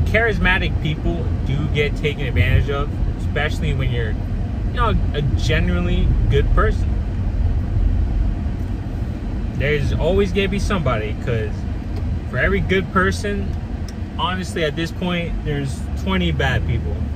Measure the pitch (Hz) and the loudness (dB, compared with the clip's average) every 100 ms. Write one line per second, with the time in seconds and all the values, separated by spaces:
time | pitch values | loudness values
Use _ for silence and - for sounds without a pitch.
0 | - 208 226 190 180 190 185 - - 156 | 2 2 2 2 2 2 0 0 -2 -2
1 | - 175 - - - 139 - 143 147 - | -2 -2 -2 -2 0 0 0 0 0 0
2 | 151 143 135 123 127 131 135 143 143 - | -2 -2 0 2 4 4 4 0 -2 0
3 | - - - 147 151 - 156 131 127 120 | -2 0 -2 0 0 0 0 0 0 0
4 | 110 - - - - - - - 226 180 | 0 -2 -2 -2 -2 -2 -2 2 2 2
5 | - 147 139 - - 156 - 180 175 175 | 2 0 0 0 2 2 2 2 2 4
6 | - - - 139 143 - 214 - - - | 4 4 4 4 4 4 4 2 0 0
7 | - - - - - - - - - - | -2 -2 -2 0 2 2 0 2 2 2
8 | - - - - - - - - - - | 2 2 0 0 -2 -4 -4 -4 -6 -6
9 | - - - - - - 135 147 135 - | -4 -6 -6 -4 -4 -2 0 2 2 2
10 | 151 196 202 190 196 196 - 196 131 113 | 2 4 2 2 0 0 0 0 0 0
11 | 107 107 - 117 - - - - - - | -2 -4 -2 -2 -2 -4 -4 -4 -4 -4
12 | - - - 123 160 196 - 190 - 190 | -2 -4 -4 0 2 2 2 0 0 0
13 | 190 190 208 202 196 - - - - - | 2 0 -2 -2 -2 -4 -6 -6 -6 -8
14 | - - 165 185 180 - 151 139 165 - | -8 -4 -2 -2 -4 -2 -2 -2 -4 -4
15 | 180 175 165 - 151 147 139 - - - | -4 -2 -2 -4 -2 -2 -4 -4 -4 -4
16 | - 190 175 147 139 123 - 117 - - | -2 0 0 0 0 0 0 0 -2 -2
17 | - | -4